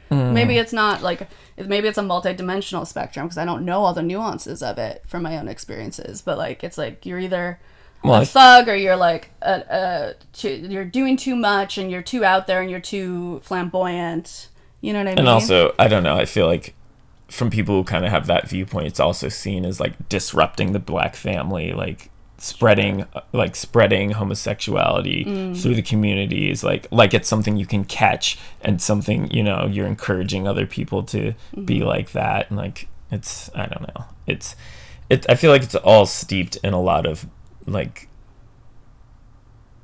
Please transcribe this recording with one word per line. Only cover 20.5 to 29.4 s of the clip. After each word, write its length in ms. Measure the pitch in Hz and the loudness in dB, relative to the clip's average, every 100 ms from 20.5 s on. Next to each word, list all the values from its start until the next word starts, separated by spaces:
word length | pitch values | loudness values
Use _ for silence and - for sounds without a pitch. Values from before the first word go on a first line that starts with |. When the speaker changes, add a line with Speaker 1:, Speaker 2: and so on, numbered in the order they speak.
| - 95 | 2 -2
Speaker 1:
the 60 | 101 | -2
black 380 | 87 87 - - | -2 -2 -2 -4
family, 560 | 98 90 80 90 82 | -4 -4 -4 -4 -4
like, 380 | 90 90 - - - - - | -6 -6 -8 -16 -20 -20 -10
spreading, 600 | - - 113 104 101 98 | -10 0 4 4 2 -2
Speaker 2:
Sure. 100 | - | -6
Speaker 1:
uh, 60 | - - | -12 -6
like, 240 | 117 90 - | -2 -2 -2
spreading 540 | - 120 104 98 101 | 0 4 4 4 0
homosexuality 1120 | 107 98 104 107 104 - 98 85 95 95 - | -2 -2 -4 -4 -6 -4 0 2 0 -2 -4
Speaker 2:
Mm. 320 | - 196 190 180 | -4 -6 -6 -2
Speaker 1:
through 140 | 180 | 0
the 80 | 113 | 0
community 680 | - 107 104 98 98 98 98 | 0 0 2 0 -2 -2 -2
is, 120 | 92 | -2
like, 240 | 92 95 - | -2 -2 0
like 240 | 113 101 | 4 4
it's 120 | 104 - | 4 2
something 300 | 107 104 104 | 0 0 -2
you 80 | |
can 180 | 92 104 | -2 -4
catch 540 | 98 - 104 92 - - - - | -4 0 0 2 -2 -6 -10 -8
and 180 | - 90 | -2 -2
something, 480 | - 104 104 110 98 | 0 0 0 -2 0
you 100 | 117 | 0